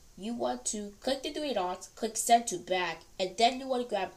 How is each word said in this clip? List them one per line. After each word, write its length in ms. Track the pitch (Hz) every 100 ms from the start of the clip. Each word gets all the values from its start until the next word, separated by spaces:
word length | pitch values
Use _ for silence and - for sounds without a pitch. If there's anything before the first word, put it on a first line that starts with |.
| - -
you 160 | 208
want 320 | 240 247 247 -
to 280 | 214 202 -
click 240 | 254 269
the 80 | 311
three 220 | 311 294
dots, 340 | 214 180 190 - -
click 220 | 220 -
send 300 | - 233 233
to 100 | 175
back, 440 | - 180 175 160 - -
and 180 | 185 185
then 240 | 233 254
you 60 | 262
want 160 | 247
to 120 | 240 202
grab 140 | 185